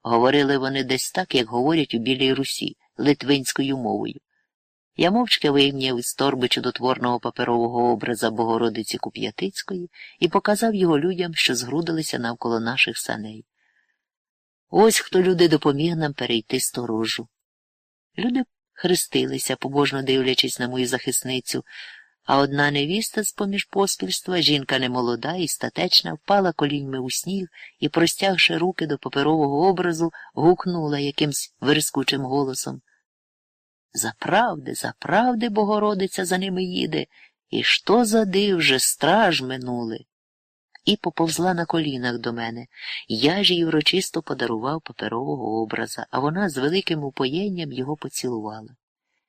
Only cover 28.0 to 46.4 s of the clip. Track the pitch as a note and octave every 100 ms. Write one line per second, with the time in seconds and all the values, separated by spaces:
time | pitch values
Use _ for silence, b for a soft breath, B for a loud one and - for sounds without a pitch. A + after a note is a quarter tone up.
28 | E3 - G3 F3 E3+ D#3+ F3+ - D#3+ C#3+
29 | C3 C#3 C#3+ D#3+ C#3+ C#3+ F#3+ F3 F3+ D#3+
30 | E3 B B - D#3 F3+ F#3 F3 D3+ C#3+
31 | C#3+ - D3+ C#3 - _ C3 D3+ - C#3
32 | B2+ C#3 C3 C#3 C3+ B2+ - C3 _ _
33 | _ _ _ _ _ _ _ _ _ -
34 | A2+ - - F#3+ A#3+ D#3 B2+ - A#2 -
35 | - F#3 B3+ A3+ A#3+ G#3 G#3 G#3 G#3 G3
36 | G3 - F#3 F#3 F#3+ F#3 F#3 F3+ - D3+
37 | - b b b _ A2+ - - - A3+
38 | A3+ A3 G3+ F#3+ G3+ F3+ C#3+ C3 - -
39 | C#3+ G3+ G#3 D3 B2+ C3 B2 A#2+ A2+ A2
40 | - _ _ _ _ _ _ _ - G#3
41 | F3 - E3 D#3+ F3+ F3 E3 E3 D3+ C3
42 | B2 A#2+ A#2+ A#2 A#2 A#2 - B B B
43 | B A2 C#3 F#3+ G3 F3 E3 D#3 D3+ F#3
44 | - E3 - C3 A#2 A2+ B2+ D#3+ - -
45 | A2 A#2 C#3+ C#3+ A2 A2 A2 A2 A2+ -
46 | - C3 C#3+ F3